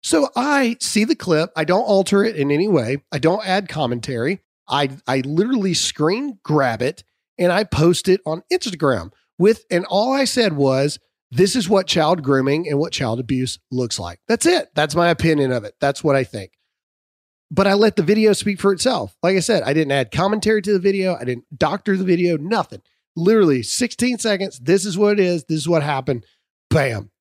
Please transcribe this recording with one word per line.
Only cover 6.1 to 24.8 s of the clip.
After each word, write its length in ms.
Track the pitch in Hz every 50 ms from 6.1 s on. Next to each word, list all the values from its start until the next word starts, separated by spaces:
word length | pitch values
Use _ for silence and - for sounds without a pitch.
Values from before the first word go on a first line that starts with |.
| 185 226 285 294 247 _ _
grab 400 | - 151 151 139 127 117 107 123
it, 200 | 135 160 - - _ _ _ _ _ _ -
and 120 | 175 175
I 120 | 175 190 214
post 440 | - - - 160 170 180 - - 196
it 140 | 185 196 _ 156
on 160 | 160 160 - _ 349
Instagram 580 | 370 - 240 180 147 156 143 127 98 82 98 _ _ _ _ _ _
with, 260 | 170 208 226 - _ _
and 140 | - 170 185
all 280 | - 175 196 214 254 269
I 120 | 277 277
said 280 | - - 254 233 202 156
was, 460 | 143 139 135 131 131 139 147 - - _ _ _ _ _ _
"This 240 | - 117 180 202 -
is 120 | 262 196 165
what 200 | 208 196 190 -
child 340 | - 175 156 151 180 180
grooming 480 | 143 131 139 135 131 135 143 156 175 151
and 80 | 147 139
what 160 | 151 170 -
child 260 | - 139 117 110 117
abuse 380 | 127 113 135 127 127 123 - - _ _
looks 260 | 131 127 127 117 - -
like." 220 | 92 87 85 _ _ _
That's 180 | 226 233 -
it. 240 | 320 359 330 - _ _
That's 180 | - 147 151 139
my 160 | 170 175 170
opinion 420 | 170 - - 165 160 147 139 131
of 120 | 127 120 104
it. 100 | 104 - _
That's 220 | - 139 139 - -
what 120 | 156 139
I 80 | 139 131
think. 280 | - - 110 95 92 _ _ _ _ _ _ _ _ _ _ _ _ _ _ _ _ _ _ _ _
But 140 | 160 131 190
I 80 | 196 196
let 220 | 202 214 214 -
the 80 | - 170
video 300 | 147 208 214 220 214 202
speak 260 | - - 208 202 180
for 120 | - 196
itself. 460 | 196 170 - 254 254 170 113 98 _ _ -
Like 120 | 170 190
I 40 | 190
said, 240 | 170 - 226 180 117
I 100 | 110 143
didn't 180 | 156 160 139
add 200 | 139 139 127 110
commentary 500 | - - 175 196 208 214 - 208 220 214
to 100 | 190 208
the 60 | 208 190
video. 380 | 175 196 196 196 185 185 175
I 80 | - 123
didn't 220 | 123 123 123 - _ - 127
doctor 400 | 185 151 160 202 _ - 196 190
the 60 | 190
video, 340 | 185 175 170 175 175 170 151
nothing. 460 | 143 180 226 214 160 - - 98 _ _ _ _ _ _ _
Literally 480 | 165 165 185 220 220 202 165 143 127 110
sixteen 560 | - - - 254 233 - - 240 247 247 214
seconds. 400 | - 226 208 185 196 190 - 127
This 260 | 120 131 175 196